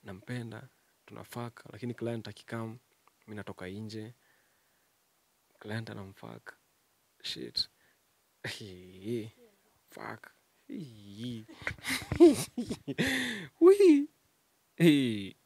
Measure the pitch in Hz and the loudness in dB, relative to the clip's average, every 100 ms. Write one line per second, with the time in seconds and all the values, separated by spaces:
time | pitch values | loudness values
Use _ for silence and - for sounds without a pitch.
0 | 104 92 - 123 117 113 127 _ _ _ | -14 -16 -10 -10 -8 -12 -18 _ _ _
1 | - 110 104 120 120 - - 107 120 117 | -20 -18 -12 -10 -10 -12 -20 -10 -10 -6
2 | 117 113 107 - - 117 113 117 _ _ | -4 -6 -8 -16 -10 -8 -8 -12 _ _
3 | _ _ - 104 101 95 92 101 110 110 | _ _ -16 -12 -12 -12 -12 -10 -10 -12
4 | 110 - _ _ _ _ _ _ _ _ | -14 -18 _ _ _ _ _ _ _ _
5 | _ _ _ _ _ _ 104 110 110 107 | _ _ _ _ _ _ -8 -8 -8 -12
6 | 95 101 113 113 - - _ _ _ _ | -14 -16 -18 -16 -18 -20 _ _ _ _
7 | _ _ - - 62 - - _ _ _ | _ _ -12 -10 -8 -6 -6 _ _ _
8 | _ _ _ _ - - 107 90 92 92 | _ _ _ _ -12 -10 -12 -14 -18 -12
9 | 98 120 107 - - _ _ _ _ - | -6 -6 -6 -16 -20 _ _ _ _ -16
10 | - - - _ _ _ - - 143 110 | -14 -14 -18 _ _ _ -14 -14 -12 -16
11 | 101 101 123 113 110 - - - - - | -18 -10 -8 -10 -12 -10 -8 -8 -6 -6
12 | - - 320 233 - - 226 - - 135 | -6 8 8 8 -4 -8 -8 -8 -8 -2
13 | 262 262 247 214 160 _ 339 403 381 285 | 0 0 -2 -6 -10 _ 8 10 8 8
14 | 294 _ _ _ _ _ _ - 170 143 | 4 _ _ _ _ _ _ 6 6 8
15 | 127 107 98 - | 4 -2 -6 -12